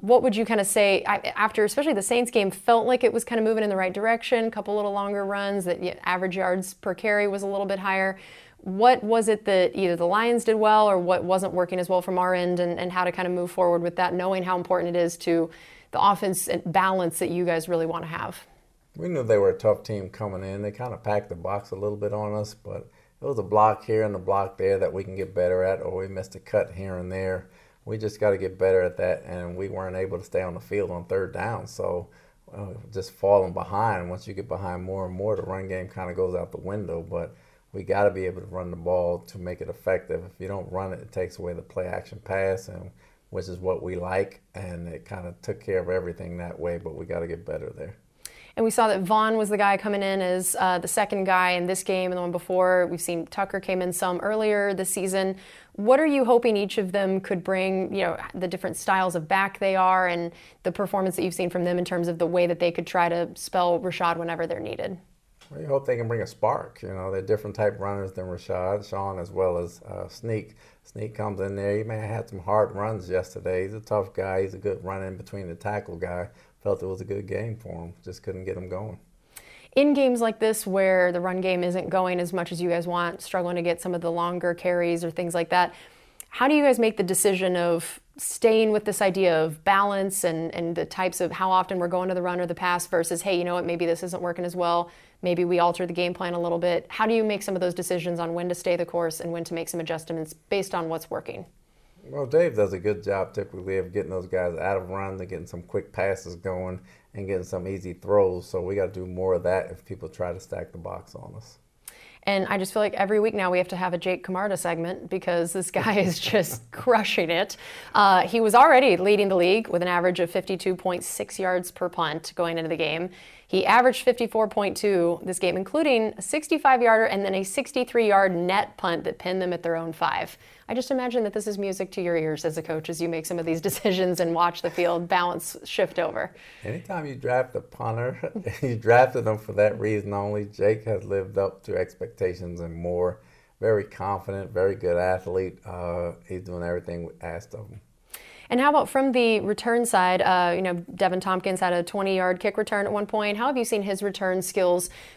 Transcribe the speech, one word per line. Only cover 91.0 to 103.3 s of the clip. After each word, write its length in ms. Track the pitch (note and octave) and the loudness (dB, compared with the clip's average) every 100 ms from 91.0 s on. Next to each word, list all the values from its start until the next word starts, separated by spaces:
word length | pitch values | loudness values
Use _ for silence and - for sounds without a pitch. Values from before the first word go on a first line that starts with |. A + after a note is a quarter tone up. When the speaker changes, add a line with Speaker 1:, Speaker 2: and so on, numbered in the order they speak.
| F#3 F3 | -2 0
Speaker 1:
of 100 | F3 | -4
how 200 | - F#3+ | -2 2
often 260 | F#3 F#3 F#3+ | 2 2 -2
we're 100 | F3 | 0
going 220 | F3+ F#3 | 0 0
to 60 | F3+ | -2
the 60 | |
run 180 | F3+ F3 | -2 -2
or 60 | F3 | -4
the 80 | E3+ | -2
pass 320 | F3+ F3 - | 0 0 0
versus, 340 | E3+ E3 E3+ | 0 0 -2
hey, 160 | G3+ F3 | 0 0
you 60 | |
know 100 | F3 | 0
what, 120 | F3 F3 | -2 -2
maybe 200 | E3+ E3+ | 0 0
this 160 | E3+ | 0
isn't 200 | F3+ F3 | -4 -6
working 240 | F3 F3 F3 | -4 -4 -4
as 100 | F3 | -2
well, 340 | F3 E3+ F3 - - _ | 2 2 -2 -10 -20 _
maybe 220 | F3+ F3 F3 | 0 2 2
we 140 | F3 | 4
alter 260 | F3 E3+ F3+ | 4 2 -2
the 80 | |
game 200 | E3+ F3 | -2 -2
plan 200 | F3+ F3+ | -2 -4
a 60 | F3 | -4
little 180 | E3+ E3+ | -2 0
bit? 280 | F3 E3+ - | 0 0 -2
How 160 | - G#3+ | -2 2
do 80 | |
you 100 | A3+ | 2
make 200 | G#3+ G3+ | 2 -2
some 120 | G#3 F#3 | -2 0
of 60 | |
those 120 | F3+ | 0
decisions 460 | F3 F3 F3+ E3+ E3+ | 0 -2 -2 -2 -4
on 140 | E3+ | -4
when 140 | E3+ F3 | -4 -4
to 60 | F3 | -2
stay 200 | F#3+ F3 | 0 0
the 100 | E3+ | 0
course 340 | E3+ E3+ D#3+ | -2 -2 -4
and 120 | E3+ | -6
when 120 | E3+ | -6
to 100 | E3 | -4
make 140 | E3 E3 | -6 -6
some 100 | E3+ | -6
adjustments 520 | E3 E3 D#3+ E3 D#3 | -4 -6 -6 -6 -8
based 400 | - - G3+ F#3+ | -12 -4 -2 -2
on 140 | F3+ E3 | -4 -4
what's 200 | D#3+ - | -6 -6
working? 340 | - - - E3 _ _ _ _ _ D3 | -8 -8 -12 -16 _ _ _ _ _ -10
Speaker 2:
Well, 200 | C#3 C3+ | -6 2
Dave 280 | D#3 E3+ A2 | 4 4 4
does 160 | G2+ | 2
a 80 | F#2 | 2
good 240 | G2+ G2 | -2 0
job 300 | G2+ G2 F#2 | 0 -2 -2